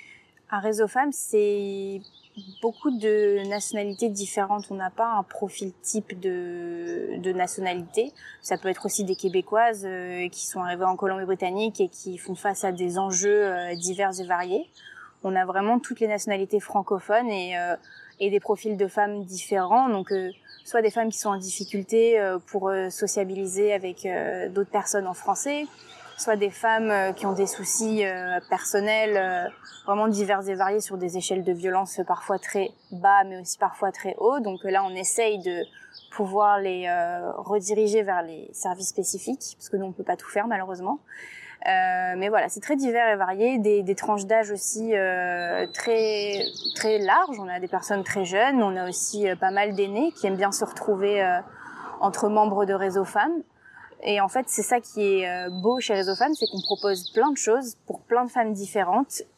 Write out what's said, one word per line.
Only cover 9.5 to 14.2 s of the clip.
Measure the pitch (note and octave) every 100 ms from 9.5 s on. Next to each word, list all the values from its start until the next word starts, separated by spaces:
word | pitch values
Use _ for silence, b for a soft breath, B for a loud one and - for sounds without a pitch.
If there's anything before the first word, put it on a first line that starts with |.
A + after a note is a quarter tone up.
| G#3+ A#3 G#3 F#3+
euh, | F#3 F3+ F3+ F3+
qui | - -
sont | F#3+
arrivées | F3+ F3 F#3
en | F#3
Colombie-Britannique | G3 F#3+ F#3 F#3 F#3 G3 A3 G#3+
et | F3+
qui | - F#3+ F3+
font | - F3+
face | G3+ F#3+ G3
à |
des | F3+ F3+ F3+
enjeux, | G3 F#3+ G3+ G#3 G3
euh, | F3+ F3 F3
divers | F#3 F#3+ G3
et | F#3